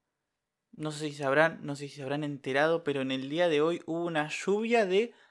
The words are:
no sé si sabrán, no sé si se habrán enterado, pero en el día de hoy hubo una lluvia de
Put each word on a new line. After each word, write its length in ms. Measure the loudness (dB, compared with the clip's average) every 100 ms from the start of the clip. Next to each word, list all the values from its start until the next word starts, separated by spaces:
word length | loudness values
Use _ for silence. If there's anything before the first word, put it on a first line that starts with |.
| _ _ _ _ _ _ _
no 220 | -10 -8
sé 160 | -6 -8
si 60 | -2
sabrán, 440 | 2 4 4 2
no 120 | -8 -8
sé 140 | -10
si 60 | -10
se 80 |
habrán 200 | -6 -4
enterado, 600 | -4 -6 -2 2 4 2 0
pero 160 | -2
en 100 | -2
el 160 | -4 -4
día 220 | 0 2
de 100 | 4
hoy 220 | 2 0 -4
hubo 200 | -4 -2
una 240 | -2 -2
lluvia 560 | -4 -2 0 2 2 4
de 280 | 2 0 -6 _